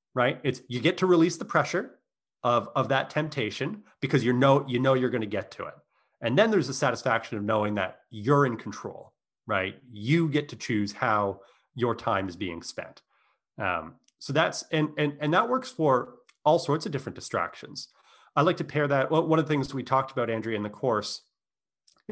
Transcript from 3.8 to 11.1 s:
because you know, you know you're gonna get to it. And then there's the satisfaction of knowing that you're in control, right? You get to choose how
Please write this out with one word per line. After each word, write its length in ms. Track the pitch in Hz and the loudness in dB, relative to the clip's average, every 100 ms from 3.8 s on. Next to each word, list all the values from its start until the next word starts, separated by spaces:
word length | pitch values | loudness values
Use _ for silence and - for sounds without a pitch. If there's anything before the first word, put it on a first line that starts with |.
| - - | -14 -8
because 240 | 143 143 | 0 2
you 80 | 117 | 2
know, 320 | 123 139 139 139 | 4 6 6 4
you 100 | 123 | 0
know 160 | 131 | 2
you're 160 | 131 127 | 2 2
gonna 160 | 117 107 | -2 -2
get 240 | 98 - | -4 -6
to 140 | - 82 | -10 -12
it. 80 | - _ _ _ - | -14 _ _ _ -6
And 180 | 117 135 | 0 4
then 120 | 226 | 4
there's 180 | 208 135 | 4 0
the 60 | |
satisfaction 600 | 131 139 117 131 113 - 107 | 0 0 0 0 0 -2 -6
of 80 | |
knowing 300 | 104 110 104 | 0 0 2
that 260 | 104 92 - _ | 0 -4 -6 _
you're 360 | 110 104 143 139 | -6 2 4 4
in 100 | 113 | 0
control, 560 | 110 101 104 92 - _ _ _ - | -8 -10 -12 -14 -18 _ _ _ -2
right? 300 | 101 95 - - | -2 -2 -6 -18
You 380 | 107 110 165 160 | -8 0 2 2
get 200 | 143 143 | -2 -4
to 60 | 107 | -10
choose 360 | - 110 101 | -2 0 0
how 480 | - 123 | -2 0